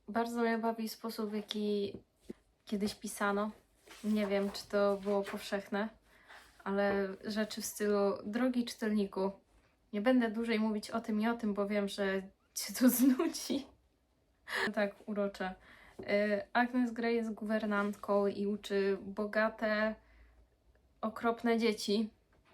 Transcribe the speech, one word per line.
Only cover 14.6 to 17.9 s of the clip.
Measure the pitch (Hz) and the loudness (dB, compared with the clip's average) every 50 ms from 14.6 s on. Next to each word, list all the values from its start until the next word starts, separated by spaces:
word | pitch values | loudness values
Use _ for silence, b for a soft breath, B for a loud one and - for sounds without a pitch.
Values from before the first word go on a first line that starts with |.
| B 226 208 | B 0 0
Tak | 220 208 202 - - - - | 0 0 -2 -2 -8 -10 -6
urocze. | 208 208 202 196 202 - 190 185 185 B B B B B B B B B | -2 -2 -2 -2 -2 -4 -6 -6 -8 B B B B B B B B B
Y, | - - 202 202 208 214 208 202 - - | -2 0 2 2 4 2 0 -2 -2 0
Agnes | - 240 247 247 254 254 247 233 | 2 2 2 2 2 0 0 0
Grey | 226 240 233 233 233 | -2 -2 0 0 0
jest | 233 226 226 208 | 0 0 -2 -6
guwernantką | - 214 208 220 214 220 214 208 202 208 208 | -6 -4 -2 -2 0 0 0 0 0 0 0